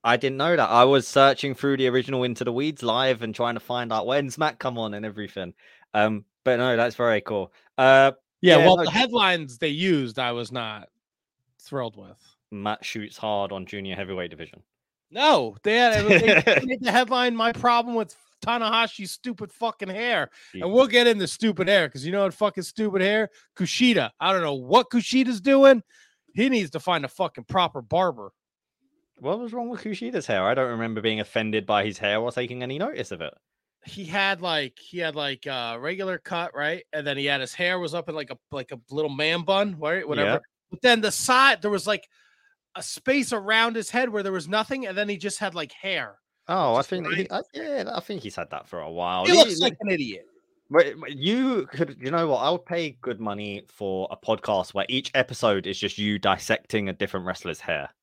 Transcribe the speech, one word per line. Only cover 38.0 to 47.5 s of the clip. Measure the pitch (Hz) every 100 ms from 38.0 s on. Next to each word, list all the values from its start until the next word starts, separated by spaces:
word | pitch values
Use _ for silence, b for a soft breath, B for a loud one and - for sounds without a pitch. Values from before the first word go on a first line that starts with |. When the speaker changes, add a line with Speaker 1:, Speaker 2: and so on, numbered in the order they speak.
| 170
Speaker 2:
in, |
like, | 156 143
a, | - _
like, | 143 127
a | 131 _
little | 139 151
man | 139 151 170
bun, | 170 190 208 160
right? | 151 180 147
Whatever. | 151 196
Speaker 1:
Yeah. | 139 _ _ _
Speaker 2:
But | -
then | 254 226
the | 208
side, | - - 254 269 214
there | 208
was, | 202 208
like, | 202 - _ _ _ _ _ _
a | 175
space | - - - 277 247
around | 226 196 220 233
his | 226 -
head | 240 254
where | 208
there | 196
was | 185 156
nothing, | 208 220 269 226
and | 185
then | 208
he | 196
just | 196 -
had, | 208
like, | 170 147
hair. | - 196 175 113 - _ _ -
Speaker 1:
Oh, | 180 143
I | 117
Speaker 2:
Just | -
Speaker 1:
think | 185 165
Speaker 2:
right | 180
Speaker 1:
he, | 185
I, | - -